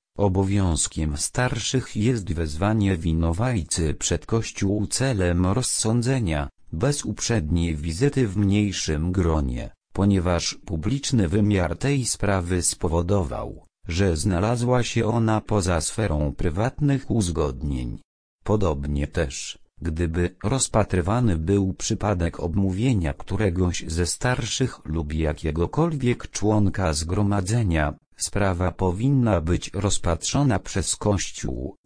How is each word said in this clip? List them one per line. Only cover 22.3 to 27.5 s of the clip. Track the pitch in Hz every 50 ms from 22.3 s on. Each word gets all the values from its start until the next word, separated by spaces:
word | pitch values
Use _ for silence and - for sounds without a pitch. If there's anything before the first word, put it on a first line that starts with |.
| - -
obmówienia | - 85 78 104 95 95 92 95 117 135 120 98 85 73 69
któregoś | - - - 98 98 110 98 85 90 92 90 85 - -
ze | - 80 82 87
starszych | 82 - - - 123 127 - - 104 - - 131 117 - - -
lub | - 78 82 76 73 76
jakiegokolwiek | 78 78 76 76 - - 80 76 82 85 - - 143 160 170 160 139 120 120 120 - - -
członka | - - 101 107 107 107 104 95 - - 95 82 78
zgromadzenia, | 78 82 80 92 101 104 101 101 101 92 92